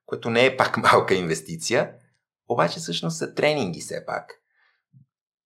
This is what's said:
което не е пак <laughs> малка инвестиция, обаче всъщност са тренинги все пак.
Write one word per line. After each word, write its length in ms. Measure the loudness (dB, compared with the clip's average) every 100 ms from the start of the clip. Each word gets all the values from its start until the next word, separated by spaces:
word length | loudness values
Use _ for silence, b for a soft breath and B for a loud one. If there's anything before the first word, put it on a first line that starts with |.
| -12
което 240 | -8 -2
не 160 | 4 4
е 100 | 4
пак 200 | 0 2
<laughs> 160 | 4
малка 220 | 4 4
инвестиция, 800 | 2 0 -4 -6 -8 -2 0 0 b b b _ _ -4
обаче 300 | 0 0 -2
всъщност 400 | -6 -6 -4 -6
са 160 | -6
тренинги 460 | -2 0 0 -2 -6
все 260 | -10 -10 -8
пак. 260 | -8 -10 -18 _ _ _ _ _ _ _ _ _ _